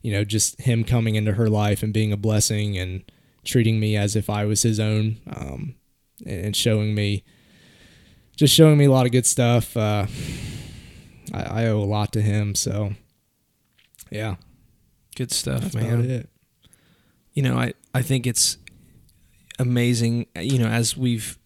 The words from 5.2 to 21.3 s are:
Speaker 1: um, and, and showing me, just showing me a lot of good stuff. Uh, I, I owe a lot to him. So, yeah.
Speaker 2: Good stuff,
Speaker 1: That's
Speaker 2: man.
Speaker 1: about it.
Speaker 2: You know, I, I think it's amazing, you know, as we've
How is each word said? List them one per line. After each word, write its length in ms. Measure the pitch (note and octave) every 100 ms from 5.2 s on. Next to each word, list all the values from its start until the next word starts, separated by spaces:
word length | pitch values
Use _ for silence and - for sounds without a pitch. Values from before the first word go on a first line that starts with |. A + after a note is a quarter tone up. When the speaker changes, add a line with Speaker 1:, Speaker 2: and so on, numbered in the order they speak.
| -
Speaker 1:
um, 420 | - C#2 C2+ - - _ _ _ _
and, 220 | - F2+ G#2
and 100 | G2
showing 380 | A#2 G#2+ G#2+
me, 300 | G#2 G2+ G2+ _ _ _ _ - _ - - - - _ -
just 160 | D3
showing 240 | - D#3 D3
me 80 | C#3+
a 40 |
lot 160 | C3 B2+
of 60 |
good 140 | B2 -
stuff. 500 | - A#2+ A#2+ - -
Uh, 300 | G#2+ G#2 G2+ - - - - - - - - - - - -
I, 80 | -
I 240 | - G2+ A2+
owe 120 | G#2+
a 40 |
lot 280 | G2+ G#2 G#2
to 100 | G#2+
him. 320 | G#2 G#2 G#2
So, 380 | G2 - G2+ G#2 G2+ _ _ _ _ _ _ _ _ _ _ -
yeah. 260 | G#2 A2 F#2 - _ _ _ _ _ _ -
Speaker 2:
Good 160 | B2
stuff, 300 | - - B2+
Speaker 1:
That's 120 | F#3+
Speaker 2:
man. 180 | A2+ A2+
Speaker 1:
about 100 | A#2
it. 240 | B2 B2+ - _ _ _ _ _ _ _ _ _ _
Speaker 2:
You 100 | -
know, 140 | C3 B2
I, 140 | A#2+ - _
I 80 | B2+
think 240 | A#2+ C3 B2
it's 320 | - - - - - - - _ _ _ _ _ -
amazing, 680 | B2 B2 A#2+ A#2 A#2 A#2 - -
you 200 | G2+ C3
know, 100 | A2+
as 280 | A2+ A2+ -
we've 400 | B2+ A2+ G#2+